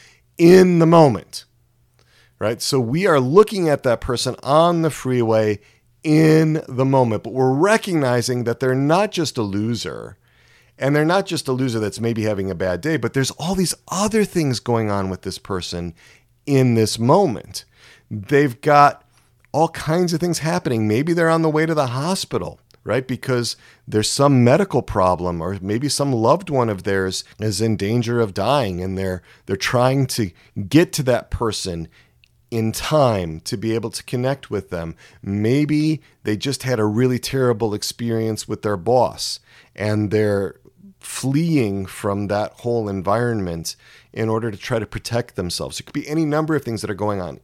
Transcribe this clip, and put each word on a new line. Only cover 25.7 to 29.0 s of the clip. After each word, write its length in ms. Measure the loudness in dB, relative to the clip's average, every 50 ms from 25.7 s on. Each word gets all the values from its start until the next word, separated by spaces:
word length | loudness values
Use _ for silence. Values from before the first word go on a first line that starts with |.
| -4 -2 -2 -4
some 240 | -2 -2 -2 0 0
loved 360 | 2 2 2 2 2 0 -2
one 200 | 0 0 0 0
of 140 | -2 -2 -2
theirs 400 | -2 0 0 0 -2 -4 -6 -10 -12 -10 -6
is 200 | -4 -4 -2 0
in 160 | 0 0 0
danger 460 | 0 -2 0 0 0 0 0 0 0
of 140 | 0 0 -2
dying, 460 | -2 0 2 2 2 0 -2 -4 -4
and 160 | -6 -4 -4
they're, 260 | -4